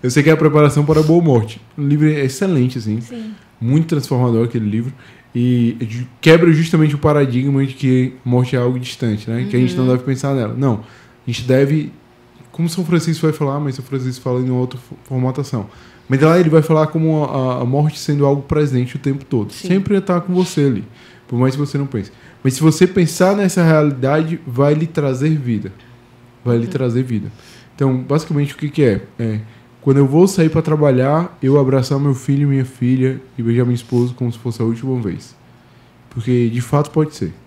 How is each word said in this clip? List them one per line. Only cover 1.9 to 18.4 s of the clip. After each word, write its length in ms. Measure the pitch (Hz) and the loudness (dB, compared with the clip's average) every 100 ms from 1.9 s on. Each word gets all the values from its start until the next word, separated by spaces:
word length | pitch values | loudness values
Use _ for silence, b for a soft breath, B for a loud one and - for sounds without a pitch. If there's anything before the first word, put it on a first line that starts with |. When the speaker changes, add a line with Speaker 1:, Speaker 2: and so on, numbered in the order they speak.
| 147 151 | 2 2
Speaker 1:
excelente, 680 | 151 131 131 196 156 127 123 | 0 -4 -2 0 0 0 -2
assim. 200 | 107 110 | -6 -6
Speaker 2:
Sim. 360 | 117 120 110 101 _ _ | -8 -14 -14 -16 _ _
Speaker 1:
Muito 260 | 117 147 165 | 0 0 0
transformador 580 | 151 131 127 123 113 117 | -2 -2 0 2 0 0
aquele 240 | 117 104 | -2 -2
livro. 240 | 110 123 - B B B 120 | -4 -6 -12 B B B -2
E 400 | 123 123 117 113 | 0 2 0 -2
de, 260 | 107 117 123 - | -8 -8 -12 0
quebra 280 | 160 165 170 | 6 6 6
justamente 420 | 156 165 160 156 147 | 2 2 2 2 2
o 20 | |
paradigma 680 | 156 147 139 123 139 139 135 | 2 2 0 0 0 0 -2
de 80 | |
que 400 | - 131 127 127 - | -2 0 2 0 -4
morte 320 | 123 123 127 131 | -2 0 0 0
é 40 | |
algo 200 | 123 127 | -2 -4
distante, 500 | 123 - 117 107 110 | -8 -6 -4 -4 -4
né? 180 | 117 123 | -6 -2
Que 80 | 123 | 0
a 20 | |
gente 160 | 123 131 | 0 0
não 80 | |
Speaker 3:
Uhum. 80 | 127 | 0
Speaker 1:
deve 120 | 127 | 0
pensar 300 | 127 127 139 | -2 -4 -2
nela. 220 | 135 107 120 | -2 -4 -2
Não, 180 | 135 107 110 B B B - | -2 -2 -6 B B B -10
a 20 | |
gente 140 | 117 | -8
deve, 480 | 123 131 139 156 147 - _ _ _ _ - | 0 2 2 0 -4 -14 _ _ _ _ -18
como 160 | - 165 | -6 -4
São 160 | 180 165 | -4 0
Francisco 400 | 170 165 160 160 | 0 0 0 -2
vai 60 | 151 | 0
falar, 240 | 143 143 | -4 -2
mas 160 | 147 127 | -6 -8
São 80 | |
Francisco 400 | 127 135 127 127 | -8 -6 -6 -6
fala 160 | 131 123 | -4 -2
em 100 | 127 | 0
outra 300 | 127 127 127 | -2 -2 -8
fo-, 160 | - - | -16 -20
formatação. 640 | - 131 127 127 139 120 98 B B B - | -8 -4 -2 -4 -6 -6 -8 B B B -2
Mas 140 | 135 | 2
lá 180 | 156 175 | 4 4
ele 100 | 165 | 4
vai 120 | 160 | 4
falar 260 | 151 156 156 | 4 2 2
como 380 | 165 160 156 143 | 0 0 0 -2
a, 360 | 135 131 127 | -2 -2 -2
a 40 | 123 | -2
morte 340 | 139 151 - | 0 0 -2
sendo 260 | - 147 139 | -4 0 2
algo 180 | 143 | 0